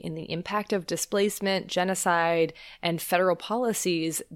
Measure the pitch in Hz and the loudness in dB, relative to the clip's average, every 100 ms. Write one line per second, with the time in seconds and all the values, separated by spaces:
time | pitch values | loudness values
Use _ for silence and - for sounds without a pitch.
0 | 165 160 - 165 - 208 208 202 165 165 | -4 -8 -6 -6 -2 -4 0 -2 -2 -4
1 | - 202 202 - 190 190 - 180 185 185 | 0 2 2 0 0 0 -2 -2 0 0
2 | 185 170 165 170 160 - - - 170 170 | 2 4 4 4 2 0 -20 -6 -4 -2
3 | - 180 185 175 - 233 240 - 185 165 | 2 4 4 2 0 0 0 0 0 0
4 | 160 151 - | 0 -4 -8